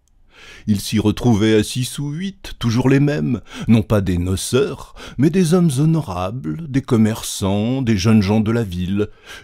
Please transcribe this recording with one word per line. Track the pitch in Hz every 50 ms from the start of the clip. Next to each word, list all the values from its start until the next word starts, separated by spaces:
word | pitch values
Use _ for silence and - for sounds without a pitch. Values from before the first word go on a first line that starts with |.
| _ _ _ _ _ _ _ - - - - - - 107
Il | 104 98
s'y | - - - 107
retrouvait | 98 107 98 - - 123 113 95 110 110 110
à | 107 107
six | - - 123 127 - - -
ou | 143 147
huit, | 147 160 190 196 190 - - - - -
toujours | - 120 110 123 127 131
les | 139 139
mêmes, | 143 147 147 151 151 143 123 98 - - - - 185
non | - 113 113
pas | - - 107 104
des | 98 90 90
noceurs, | 85 90 90 95 92 - - 120 127 - - - - - - - - - - - -
mais | 127 165
des | 151 190 185 151 175
hommes | 185 175 165 127
honorables, | 131 151 160 160 160 - - 90 90 90 95 107 131 - 78 78 78 - 135
des | 123 139
commerçants, | - - 123 110 110 107 98 - - - - - 101 95 98 104 107 117 131 135
des | 135 113 113
jeunes | 95 85 113 110 110
gens | 98 95 107 113
de | 107 110
la | 113 117
ville, | 117 98 87 90 90 87 98 101 104 107 - - - - - -